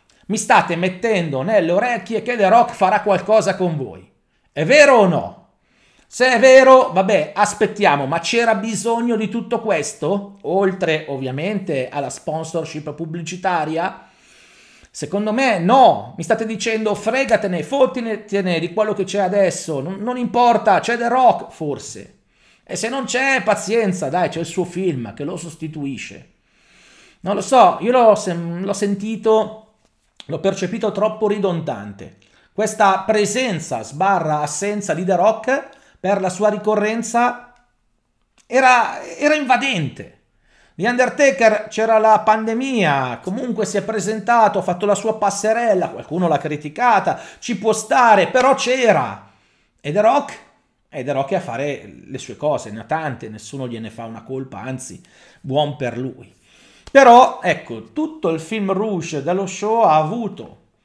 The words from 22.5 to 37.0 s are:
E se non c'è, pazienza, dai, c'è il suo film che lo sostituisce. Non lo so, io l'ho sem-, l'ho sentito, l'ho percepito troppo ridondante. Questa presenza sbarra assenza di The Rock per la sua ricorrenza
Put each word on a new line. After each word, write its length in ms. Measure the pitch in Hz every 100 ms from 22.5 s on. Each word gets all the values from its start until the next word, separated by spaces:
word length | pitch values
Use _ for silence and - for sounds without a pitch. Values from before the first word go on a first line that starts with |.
| _ -
E 100 | 185
se 120 | 226
non 160 | 269
c'è, 380 | 233 247 269 262
pazienza, 640 | 208 208 - 226 208 180 139
dai, 220 | 175 170
c'è 100 | 160
il 60 | 170
suo 180 | -
film 480 | 175 180 185 135 117
che 100 | -
lo 140 | 147 185
sostituisce. 960 | 170 - 160 156 139 117 - - - _ _ _ _ _ _ _ _ _
Non 140 | 175
lo 80 | 208
so, 340 | - 262 185 -
io 120 | 214
l'ho 220 | 254 226
sem-, 500 | 196 185 170 170 175
l'ho 80 | 196
sentito, 1000 | 196 202 196 214 220 220 220 214 - - _ _ _ _ -
l'ho 160 | - 151
percepito 500 | 196 190 185 233 220
troppo 380 | 190 214 220 208
ridondante. 880 | 208 196 170 156 107 104 98 78 - _ _ _
Questa 460 | - 214 220 196 190
presenza 840 | - 214 196 240 254 165 - 120
sbarra 580 | 107 147 190 185 156 151
assenza 540 | 147 - 202 208 190
di 100 | 156
The 120 | 185 180
Rock 520 | 202 220 - 269 - - _ _
per 220 | 185 196
la 80 | 185
sua 180 | 185 214
ricorrenza 1040 | 208 214 214 214 226